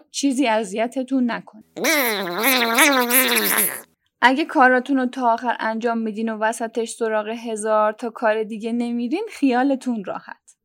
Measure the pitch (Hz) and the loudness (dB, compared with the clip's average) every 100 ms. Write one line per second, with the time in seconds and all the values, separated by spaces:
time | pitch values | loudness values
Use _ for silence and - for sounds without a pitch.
0 | - - 277 247 254 220 208 208 233 269 | -2 -2 0 2 2 2 0 -2 -2 -2
1 | 254 269 240 196 - 214 - - 240 311 | -2 0 0 -2 -8 -20 -18 -4 0 2
2 | 247 208 185 175 233 254 233 233 294 262 | 0 -2 -4 -2 0 2 2 4 4 4
3 | 240 247 254 233 202 208 185 135 - _ | 2 2 2 0 0 0 -2 -4 -14 _
4 | _ _ 240 269 320 311 254 254 247 269 | _ _ 2 2 2 4 6 4 2 0
5 | 254 262 247 233 247 - 220 226 233 233 | 0 0 0 0 0 -2 -4 -2 -2 -2
6 | 220 208 226 220 220 226 226 233 226 - | -2 -4 -4 -2 -2 -2 -4 -4 -6 -4
7 | 226 220 214 233 233 220 214 214 214 214 | -2 -2 -2 -6 -8 -6 0 2 2 0
8 | 240 226 226 220 214 220 226 240 240 240 | -8 -2 0 0 -2 -6 -4 -4 -2 -4
9 | 240 320 440 - 277 240 269 269 262 233 | -2 -4 -6 0 2 2 2 0 -2 -6
10 | 190 - - - _ _ | -6 -10 -12 -20 _ _